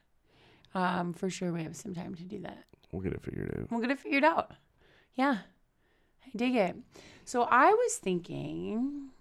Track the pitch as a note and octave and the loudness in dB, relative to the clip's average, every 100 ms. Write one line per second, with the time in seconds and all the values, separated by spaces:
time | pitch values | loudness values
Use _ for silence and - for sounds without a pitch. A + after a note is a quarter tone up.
0 | _ _ _ _ - - _ F#3+ F3+ F3+ | _ _ _ _ -20 -20 _ -2 0 0
1 | F3 E3+ F#3+ F3 F3+ E3+ D#3 E3+ - E3+ | -4 -4 -6 -4 -4 -4 -6 -10 -12 -10
2 | - F3 F3+ G3+ F3 - - - _ F#2 | -10 -12 -12 -12 -12 -14 -20 -20 _ -6
3 | F#2 - - - G1+ G1+ - A#3 A3+ C#4 | -4 -6 -6 -6 -6 -6 -4 -2 -2 -2
4 | - C#4 D4+ E4 - - _ _ _ _ | 0 4 4 4 -2 -8 _ _ _ _
5 | _ - C4+ A3+ - _ _ _ _ _ | _ 0 2 0 -4 _ _ _ _ _
6 | _ _ - G3+ B3 B3 F#3 - - - | _ _ -10 -2 2 4 2 -2 -14 -20
7 | - - - B3 A3+ A#3+ D#4 A4 A#4+ - | -20 -20 -4 0 4 8 8 8 4 0
8 | F#3+ F3+ E3+ C#3 C#3+ D#3+ F#3 G#3+ C4 C#4+ | 0 -2 -2 -8 -6 -6 -4 -2 -4 -6
9 | C4+ - | -12 -18